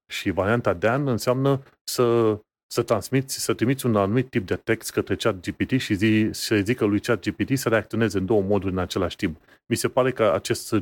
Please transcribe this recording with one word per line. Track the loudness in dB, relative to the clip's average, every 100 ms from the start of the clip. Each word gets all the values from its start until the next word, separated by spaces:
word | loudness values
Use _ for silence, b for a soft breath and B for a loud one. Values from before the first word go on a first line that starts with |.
| -14
Și | -6 -4
varianta | 0 2 2 0
Dan | 0 0 0 0
înseamnă | -2 0 0 2 0 B B
să, | -6 0 2 4 2 0 _ _ -8
să | -2
transmiți, | 0 0 0 -2 -2 -6
să | -4
trimiți | 0 0 0 0
un | 2
anumit | 2 0 0
tip | -2 -2
de | -4
text | -2 -2 -2
către | -4 -2 -2
Chat | -2 -2
G | -6
P | -4 -2
T | -2
și | -2
zi, | 0 2 4 2
să | -2 0 0
zică | 2 0 2
lui | 0
Chat | 0 -2 -2
G |
P | -4 -2
T | -2
să | 2
reacționeze | 0 0 0 0 0
în | 2
două | 0
moduri | 2 0 0
în | -4
același | -2 -2 -4 -2
timp. | -6 -6 b b -6
Mi | -2
se | 0
pare | 2 0
că | 2 2
acest | 2 -2 -4 -2 -2